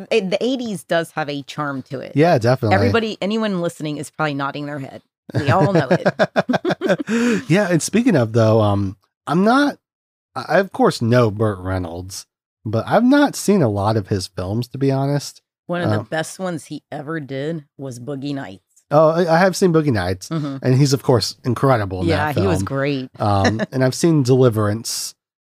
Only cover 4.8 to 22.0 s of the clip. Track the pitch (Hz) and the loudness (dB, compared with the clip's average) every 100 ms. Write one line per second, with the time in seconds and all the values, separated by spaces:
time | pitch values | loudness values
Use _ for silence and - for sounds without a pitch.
4.8 | 135 107 _ _ - - - 180 151 165 | -12 -16 _ _ -8 -4 2 2 4 2
5.8 | 131 180 185 - 208 - - - 339 - | 2 0 0 0 -2 -2 -2 -2 -2 -2
6.8 | 349 180 - 233 240 214 - 185 190 170 | -2 -2 -2 0 0 0 0 0 2 0
7.8 | - 208 247 147 113 117 110 113 104 101 | 0 0 2 2 2 2 4 4 4 2
8.8 | 98 - _ _ - 165 214 262 285 - | -2 -8 _ _ -4 2 4 4 2 -4
9.8 | _ _ _ _ _ 131 - 170 196 - | _ _ _ _ _ -12 0 0 0 2
10.8 | 254 - 113 123 113 104 110 95 92 92 | 2 2 2 4 4 2 -2 -2 -4 -4
11.8 | 85 87 92 - - _ _ _ 110 113 | -4 -10 -12 -14 -18 _ _ _ -4 -4
12.8 | 110 185 247 285 277 - - 202 120 101 | 0 2 4 4 4 0 2 2 2 2
13.8 | 101 110 95 101 - - 92 113 123 131 | 0 0 0 -4 -4 -8 -4 -4 -6 -4
14.8 | 139 135 139 143 - - _ _ - 170 | -2 0 0 -2 -6 -16 _ _ -8 -4
15.8 | 117 107 110 160 160 - 185 156 - 151 | -2 -2 -4 -6 -8 -8 -8 -8 -10 -14
16.8 | - 143 147 160 131 135 151 165 143 - | -12 -12 -8 -10 -8 -8 -6 -8 -12 -16
17.8 | 135 120 123 139 143 139 95 98 _ _ | -14 -12 -10 -8 -8 -8 -10 -18 _ _
18.8 | - 147 156 165 170 165 190 - 185 160 | 0 4 4 4 2 4 2 2 2 4
19.8 | 147 107 90 95 - 165 147 135 123 131 | 2 0 0 -4 -6 -6 -6 -4 2 4
20.8 | 143 135 - 120 - - 131 110 135 120 | 4 2 2 2 2 -6 -4 0 2 2
21.8 | 98 92 | 0 -2